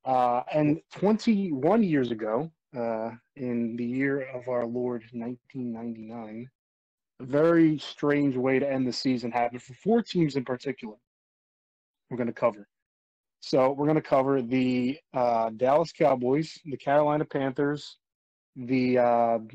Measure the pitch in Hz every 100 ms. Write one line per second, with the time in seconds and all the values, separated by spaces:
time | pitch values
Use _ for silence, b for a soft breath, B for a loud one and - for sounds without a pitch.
0 | 131 127 123 120 - 156 151 160 _ -
1 | 190 220 - 208 190 139 151 226 196 147
2 | 120 113 110 113 160 _ _ 131 117 110
3 | 113 120 _ - 123 120 117 117 120 127
4 | 139 139 131 127 123 123 117 120 123 120
5 | 113 123 117 123 _ 135 123 113 117 113
6 | 110 117 110 113 131 _ _ _ _ _
7 | _ _ 127 143 165 170 160 151 - -
8 | 147 147 143 127 131 131 139 135 123 110
9 | 131 123 117 120 120 123 - 127 185 233
10 | - 180 156 135 123 123 139 - 113 107
11 | _ _ _ _ _ _ _ _ _ _
12 | _ 123 117 - 120 104 101 _ _ _
13 | _ _ _ _ - 143 131 139 147 156
14 | - - 131 135 117 131 127 127 123 139
15 | _ 131 120 117 113 110 127 147 165 -
16 | 156 127 123 143 160 - 156 127 - 143
17 | 147 151 151 143 135 127 143 147 - -
18 | _ _ _ _ _ 135 120 131 127 123
19 | 120 120 117 113 110